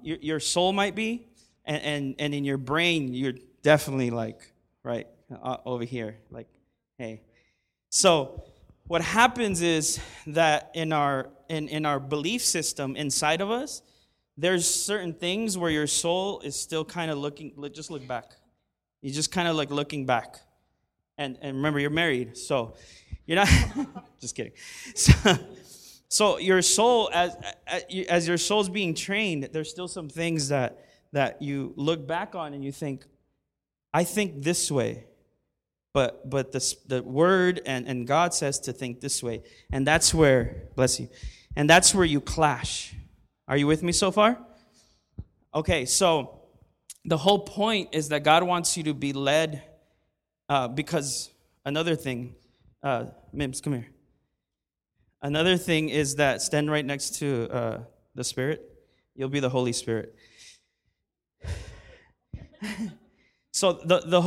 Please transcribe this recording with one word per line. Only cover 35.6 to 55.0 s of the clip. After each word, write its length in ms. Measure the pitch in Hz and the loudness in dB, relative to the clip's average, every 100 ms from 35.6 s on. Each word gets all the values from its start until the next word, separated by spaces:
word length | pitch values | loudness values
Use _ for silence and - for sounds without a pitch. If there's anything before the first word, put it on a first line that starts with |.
| _ _ _ | _ _ _
But, 360 | 139 123 - 131 | 0 0 -2 -4
but 220 | 139 127 | -2 -2
the 60 | 131 | -2
s-, 180 | - - - | -4 -6 -4
the 140 | 127 | -4
word 600 | - 135 175 190 180 175 - | -2 4 4 6 4 0 -4
and, 220 | 127 123 | -6 -4
and 200 | 127 120 | -6 0
God 260 | 151 175 | 2 2
says 260 | 170 143 139 | 2 -2 -2
to 120 | 135 | -6
think 280 | 120 127 120 | -8 -8 -8
this 200 | 139 - | -6 -4
way. 180 | 120 110 - - - | -4 -8 -12 -20 -6
And 140 | 135 135 | 0 4
that's 280 | 160 - | 4 4
where, 560 | 160 147 131 123 - - - | 6 8 6 4 -6 -8 2
bless 240 | 127 - | 2 2
you, 100 | 120 - - - _ - | -6 -12 -12 -14 _ 0
and 140 | 147 | 8
that's 240 | 175 - | 8 8
where 120 | 196 170 | 4 4
you 160 | 143 | 2
clash. 760 | - 165 151 123 - - - - - _ _ _ - | -2 2 2 2 -4 -8 -10 -14 -18 _ _ _ -2
Are 100 | 143 | 0
you 100 | 143 | 2
with 140 | 156 | 2
me 100 | 175 | 0
so 200 | 170 190 | 0 2
far? 280 | 202 214 247 - - _ _ _ _ _ - - _ _ | 4 4 4 -8 -20 _ _ _ _ _ -20 -20 _ _
Okay, 320 | 151 156 165 123 | -4 0 0 2
so 540 | - 185 156 - - - _ _ _ - - - | 4 4 4 0 -10 -20 _ _ _ -20 -16 -4
the 120 | 160 | 2
whole 220 | 170 202 | 4 4
point 500 | 202 208 214 208 - | 2 -2 0 0 -2
is 180 | 156 143 | -4 0
that 140 | 147 | 2
God 200 | 147 160 | 6 6
wants 340 | 180 175 170 180 | 6 0 0 -2
you 60 | |
to 100 | 156 | -2
be 180 | 135 139 | -2 -4
led, 500 | 135 139 151 160 147 - - _ _ _ _ _ _ - | -2 2 2 2 -4 -14 -20 _ _ _ _ _ _ -2
uh, 200 | 143 123 | 0 0
because 640 | 135 147 165 139 123 - _ _ _ 139 | -4 -2 -2 -2 -6 -10 _ _ _ -4
another 300 | 151 170 160 | -2 0 -2
thing, 400 | 135 120 123 - _ _ _ _ | -2 -6 -8 -14 _ _ _ _
uh, 220 | 143 120 120 - - | -4 -2 -4 -12 -12
Mims, 280 | 139 135 131 | -6 -4 -4
come 120 | 151 | -4
here. 140 | 127 117 _ _ _ _ _ _ _ _ _ _ _ | -4 -6 _ _ _ _ _ _ _ _ _ _ _